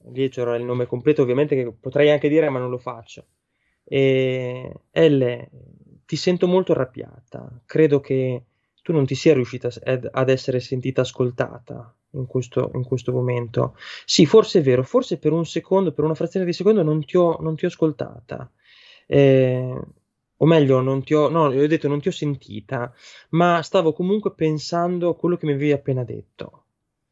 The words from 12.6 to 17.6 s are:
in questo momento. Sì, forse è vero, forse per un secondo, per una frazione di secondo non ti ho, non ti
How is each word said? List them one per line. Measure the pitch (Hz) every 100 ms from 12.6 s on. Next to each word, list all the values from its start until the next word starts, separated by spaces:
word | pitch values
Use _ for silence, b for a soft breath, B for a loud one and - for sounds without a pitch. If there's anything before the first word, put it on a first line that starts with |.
| 127 -
in |
questo | 123 127 -
momento. | 127 123 123 120 120 123 B B B -
Sì, | - 156
forse | 220 214 196
è |
vero, | 135 123
forse | 131 240 254 160
per | 151
un | 160 160
secondo, | 170 - 190 185
per | 139 151
una | 160
frazione | 170 196 180
di |
secondo | 165 185 220
non | 156 156
ti | 151 180
ho, | 170 160
non | 160
ti | 156